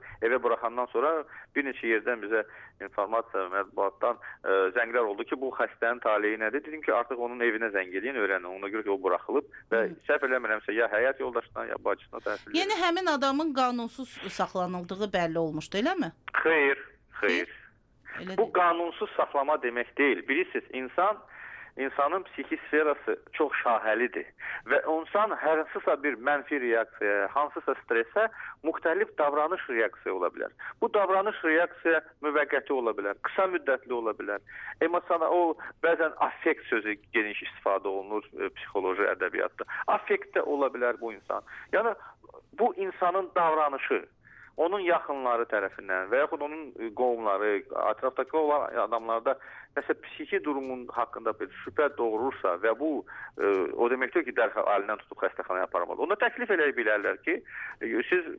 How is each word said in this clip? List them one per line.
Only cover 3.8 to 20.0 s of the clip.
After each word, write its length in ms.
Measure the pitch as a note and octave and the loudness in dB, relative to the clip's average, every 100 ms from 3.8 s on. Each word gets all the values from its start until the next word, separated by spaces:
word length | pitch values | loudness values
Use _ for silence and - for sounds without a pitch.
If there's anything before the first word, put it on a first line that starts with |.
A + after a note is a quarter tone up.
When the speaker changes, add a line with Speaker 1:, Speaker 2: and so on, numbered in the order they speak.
| G2 - A#2+ A#2 - - | -2 0 -2 -2 -8 -8
Speaker 1:
e, 140 | - F#2+ F#2 A#2+ | 2 4 4 2
zənglər 320 | A2+ B2 A2 | 0 2 0
oldu 120 | G2+ A#2 | -2 -4
ki, 100 | C#3 | -4
bu 140 | C3 - | -2 -2
xəstənin 460 | A#2 - A#2 A#2+ | -4 0 -2 0
taleyi 360 | A#2 G#2+ G#2 A2 | 2 2 2 0
nədir? 240 | A2 C3+ D3+ | -2 -2 -6
Dedim 160 | D#3 | -6
ki, 120 | D3 | 0
artıq 260 | A#2+ A#2 B2 | 0 0 -4
onun 200 | A#2+ B2 | -6 0
evinə 320 | A#2 A2 A2+ | 0 0 0
zəng 240 | G2 F#2 F#2+ | -2 -2 -4
eləyin, 240 | A#2 C3+ | -4 0
öyrənin. 300 | G2 F#2+ F2 | 0 0 -4
Ona 160 | F#2+ G2 | -8 -6
görə 160 | A2 | -4
ki, 80 | G2+ | -2
o 80 | F#2+ | 0
buraxılıb 440 | F#2 F2 - B2+ - - - | 2 0 0 -2 -2 -10 -2
və 140 | A2+ G2 | 0 0
Speaker 2:
Hı. 80 | F2 - | -2 -2
Speaker 1:
səhv 180 | D3 C3+ | 0 2
eləmirəmsə, 480 | B2+ A#2 G#2+ - G#2+ | 0 0 -2 0 0
ya 140 | A2+ | 2
həyat 320 | G#2 B2+ C3+ | 2 2 0
yoldaşına, 420 | C3 A#2 - A#2 A2+ | -2 -4 -6 -8 -6
ya 140 | A2 | -4
bacısına 400 | - G2 - A#2+ | -2 -4 -6 -10
təhvil 400 | - G#2 - D#4+ | -6 -6 -4 -2
Speaker 2:
Yəni, 160 | G4 G#4 | 0 0
Speaker 1:
verir. 80 | |
Speaker 2:
həmin 280 | F4 E4+ F4+ C#4+ | 2 2 2 2
adamın 380 | C4+ C#4 D#4+ | 2 2 0
qanunsuz 640 | C4+ B3 A#3+ A3+ - B3+ - F#3+ | 0 0 0 -6 -8 -12 -10 -8
saxlanıldığı 840 | - F#3 F#3+ F3+ F3+ F3 G3 G#3 F#3 | -4 -2 -2 -2 -4 -6 -4 -2 0
bəlli 220 | E3+ E3 | 0 0
olmuşdu, 400 | E3 D3+ - G3 | 0 -2 -4 0
eləmi? 340 | C4+ G4 E3 - - - | 0 0 -2 -6 -4 0
Speaker 1:
Xeyr, 340 | D#3+ D#3+ C#3 C#3 - - _ - | 4 6 4 2 -4 -20 _ -2
xeyr. 100 | G#2 | 0
Speaker 2:
Xeyr? 260 | F2 F2 - - _ _ _ - - | 2 -2 -10 -20 _ _ _ -16 -12
Elə 180 | F3+ F#3+ | -4 0
Speaker 1:
Bu 80 | A3 | 2
Speaker 2:
deyil. 80 | |
Speaker 1:
qanunsuz 580 | F#3 F3 E3+ E3+ - G#3+ - | 4 4 4 0 -4 -4 0
saxlama 400 | D3 C#3+ C#3 D3+ | 0 2 2 2
demək 420 | B2 A#2+ A#2 | 0 -2 -2
deyil. 300 | - | 2